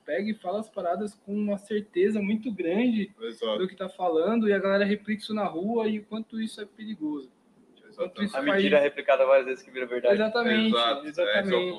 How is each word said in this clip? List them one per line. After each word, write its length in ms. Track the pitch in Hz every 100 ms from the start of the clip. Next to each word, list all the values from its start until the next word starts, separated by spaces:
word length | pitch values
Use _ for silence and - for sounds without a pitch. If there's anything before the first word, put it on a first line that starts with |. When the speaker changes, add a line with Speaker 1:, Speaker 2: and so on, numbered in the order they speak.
Speaker 1:
pega 260 | - 165 208
e 40 |
fala 260 | 214 180 208
as 80 | 220
paradas 460 | 202 175 180 208
com 200 | - -
uma 220 | 208 208 202
certeza 640 | - 214 208 175 208 214
muito 320 | 202 220 254
grande 580 | 185 165 196 247 220 185 -
Speaker 2:
Exato. 380 | 117 110 113 107
Speaker 1:
do 100 | 185
que 80 | -
tá 120 | 190
falando, 600 | - 180 160 180 233 208
e 40 |
a 60 | 196
galera 260 | 196 202
replica 380 | 202 208 - 208
isso 120 | -
na 100 | 214
rua, 440 | 185 160 202 233 214
e 100 | 214
o 40 |
quanto 360 | - 220 - 226
isso 200 | 220 -
é 60 | 208
perigoso. 640 | - 214 220 302 143 131 _ _ _ _ _ -
Speaker 2:
Exatamente. 100 | -
Speaker 1:
Quanto 260 | 180 -
isso 120 | 202 135
Speaker 3:
A 60 |
Speaker 1:
faz 140 | 143 196
Speaker 3:
mentira 220 | 202 147
é 40 |
replicada 440 | 143 143 139 135 131
várias 200 | 135 127
vezes 160 | 127
que 60 | -
vira 160 | 127 123
verdade. 280 | 123 123
Speaker 1:
Exatamente, 540 | 202 214 240 233 220 220
Speaker 2:
Exato, 380 | 117 117 - 151
é, 40 |
esse 100 | 147
é 40 |
o 40 | 104
Speaker 1:
exatamente. 500 | 104 98 180 180